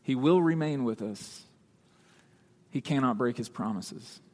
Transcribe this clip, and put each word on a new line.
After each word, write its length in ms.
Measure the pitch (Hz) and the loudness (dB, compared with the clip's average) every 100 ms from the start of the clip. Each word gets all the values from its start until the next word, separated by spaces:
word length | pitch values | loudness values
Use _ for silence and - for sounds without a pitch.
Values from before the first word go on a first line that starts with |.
he 120 | - 131 | -2 2
will 260 | 139 180 | 6 6
remain 420 | 165 165 156 143 | 6 2 0 0
with 180 | 120 110 | -2 -2
us. 420 | 107 101 - - - _ _ _ _ _ _ - _ _ _ _ _ | -6 -8 -12 -18 -20 _ _ _ _ _ _ -20 _ _ _ _ _
He 120 | 143 | -8
cannot 360 | - 143 131 107 | 0 2 2 2
break 200 | 123 120 | 0 0
his 120 | 113 | -6
promises. 720 | - 104 104 - - - - - | -6 -4 -4 -8 -12 -16 -20 -20